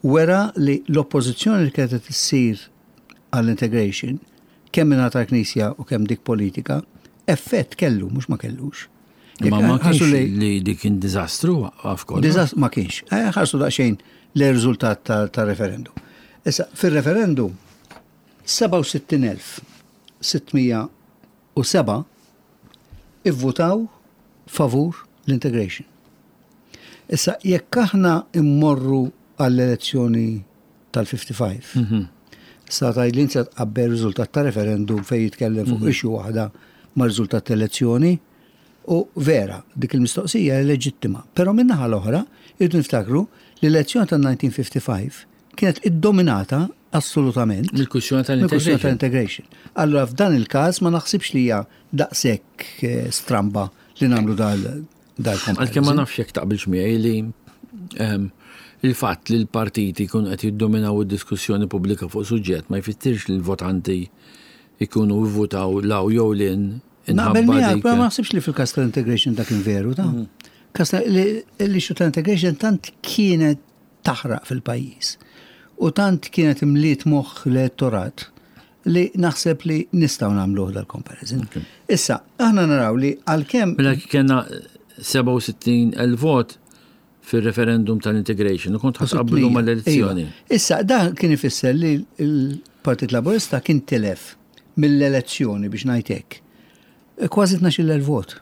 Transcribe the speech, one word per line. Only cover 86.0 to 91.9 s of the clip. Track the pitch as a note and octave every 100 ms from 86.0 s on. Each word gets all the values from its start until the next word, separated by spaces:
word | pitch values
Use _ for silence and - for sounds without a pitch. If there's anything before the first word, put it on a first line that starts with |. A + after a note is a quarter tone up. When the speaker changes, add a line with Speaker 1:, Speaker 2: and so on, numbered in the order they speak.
| B2 A#2+
Speaker 2:
vot | D#3 C3+ A#2+ - _ _ _ _ _ _
fir-referendum | - A#2 A2 G#2+ A#2 A#2 G#2+ A2
tal-integration, | G#2 G#2+ G2 G2+ G2+ F#2 F#2
u | G#2+
kont | C3 A#2+
ħadd | B2+
Speaker 1:
Iva. | E3
Speaker 2:
qablu | A#2+ D3+ B2
mal-elezzjoni. | B2 A#2 A#2 A2 D3 G2+ F#2 D#2 - _
Speaker 1:
Issa, | A3+ - D#3
da | G3+ B3+ F3
kien | E3+ F3
ifisser | D3 C3+ - B2+
li | C#3 E3